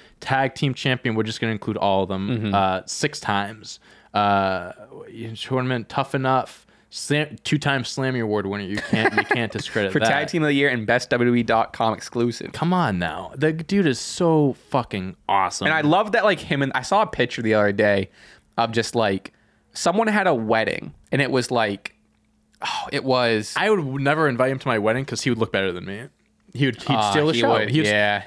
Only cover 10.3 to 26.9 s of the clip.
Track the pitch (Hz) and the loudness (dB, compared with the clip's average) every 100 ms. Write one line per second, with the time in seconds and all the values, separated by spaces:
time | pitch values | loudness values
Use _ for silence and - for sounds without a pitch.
10.3 | 170 151 139 143 123 107 120 - 123 123 | 0 2 2 2 0 0 0 2 2 4
11.3 | 120 113 113 - - 113 104 - 120 120 | 2 2 2 0 0 -2 -2 -4 -2 -2
12.3 | 113 - - 165 180 139 92 85 87 90 | -2 -10 -4 0 2 2 0 -2 -6 -10
13.3 | 135 156 160 160 202 165 120 - - 175 | -2 0 0 0 2 2 0 -4 0 4
14.3 | 156 143 117 - 135 - 101 92 - - | 4 4 0 -2 -2 -2 -6 -6 -8 0
15.3 | 98 92 - 143 156 151 180 208 220 202 | 2 2 0 0 2 4 2 2 2 2
16.3 | 185 - 139 135 127 131 196 214 - 120 | 2 -2 -2 0 -2 0 2 2 0 -2
17.3 | - 110 107 104 101 104 98 95 _ - | 0 2 4 4 4 4 2 0 _ -20
18.3 | - _ - 113 113 107 117 107 95 - | -20 _ -4 0 0 0 0 2 0 -6
19.3 | _ _ _ _ - 170 196 220 208 185 | _ _ _ _ -2 0 2 2 2 2
20.3 | 127 110 113 110 - - - - 131 131 | 2 2 2 0 -4 -8 -16 -4 -2 2
21.3 | 131 117 123 107 101 - _ _ _ _ | 0 0 0 0 -2 -10 _ _ _ _
22.3 | _ _ - - - - 139 131 127 120 | _ _ -10 -6 -6 -6 -4 0 2 2
23.3 | 110 107 151 202 208 139 139 139 156 151 | 2 0 -2 2 0 0 -2 0 2 2
24.3 | 120 131 131 135 113 107 123 135 117 127 | 2 0 0 -2 0 2 0 -2 -4 -2
25.3 | 113 110 98 98 87 92 101 - _ _ | 0 0 0 -2 -4 -8 -12 -14 _ _
26.3 | _ _ 120 135 117 - | _ _ -2 0 0 0